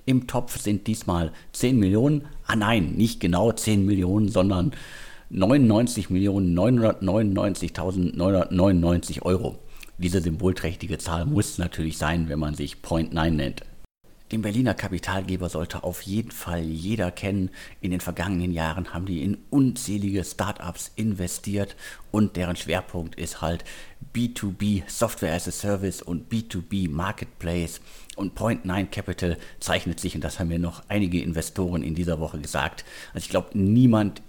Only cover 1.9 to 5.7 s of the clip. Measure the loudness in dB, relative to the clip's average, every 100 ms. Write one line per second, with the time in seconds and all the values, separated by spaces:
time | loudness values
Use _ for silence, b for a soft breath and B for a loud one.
1.9 | 6 4 2 -2 B -2 2 4 2 2
2.9 | 2 2 2 2 4 4 2 2 4 4
3.9 | 4 4 4 4 4 4 4 0 -2 B
4.9 | B B B B 2 6 8 8